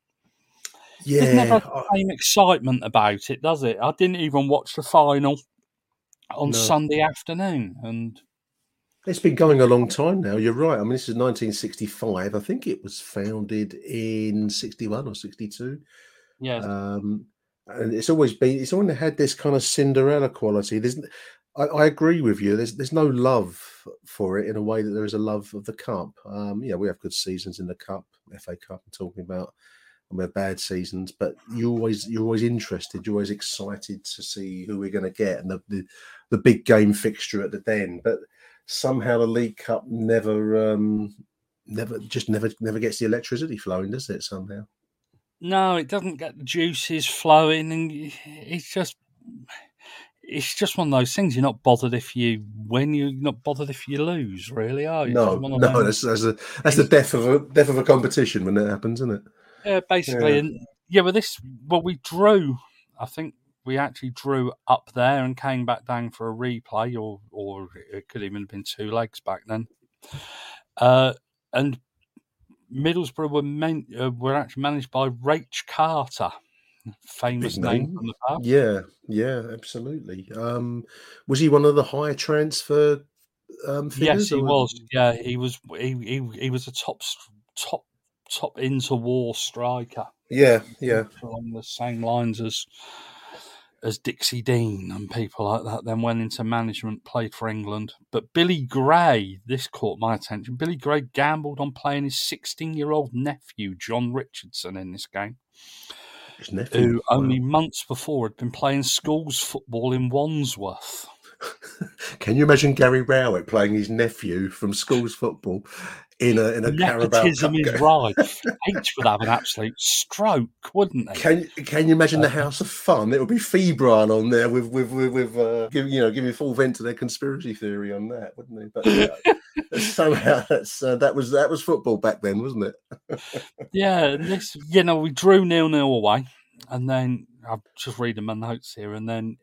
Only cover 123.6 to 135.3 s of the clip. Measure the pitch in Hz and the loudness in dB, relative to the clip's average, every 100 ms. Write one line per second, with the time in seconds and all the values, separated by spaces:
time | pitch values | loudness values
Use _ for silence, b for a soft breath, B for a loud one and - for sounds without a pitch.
123.6 | 180 139 127 110 107 110 113 120 120 123 | 2 4 6 8 6 4 4 4 4 2
124.6 | 117 131 117 131 127 127 120 117 113 117 | 0 -2 -2 0 0 2 -2 0 0 0
125.6 | 110 143 139 135 113 113 127 117 143 120 | -2 -2 0 2 2 2 -4 -2 -4 2
126.6 | 131 - 113 117 123 - 139 135 123 104 | 2 2 -6 -6 -8 -6 -6 -6 -8 -8
127.6 | 104 101 101 101 110 120 101 - 131 110 | -6 -6 -6 -8 -8 -10 -12 -16 -18 -18
128.6 | 107 - 107 202 214 - 349 - - 302 | -12 0 4 4 4 2 2 2 2 -10
129.6 | - 233 214 - 156 143 143 131 - 147 | -6 -4 -4 2 4 4 4 2 4 0
130.6 | - - 131 123 139 139 120 139 147 160 | 0 -4 -2 2 2 2 0 2 2 0
131.6 | - 156 123 104 110 - 101 101 131 117 | 0 0 2 2 2 0 -2 -2 -2 -4
132.6 | 98 - _ - _ 143 - - - _ | -4 -6 _ -20 _ -12 -10 -12 -12 _
133.6 | - 190 196 180 147 143 170 190 - 147 | -8 0 2 4 2 2 -2 -4 -6 -14
134.6 | 151 185 175 160 160 135 190 | 2 4 4 2 0 2 8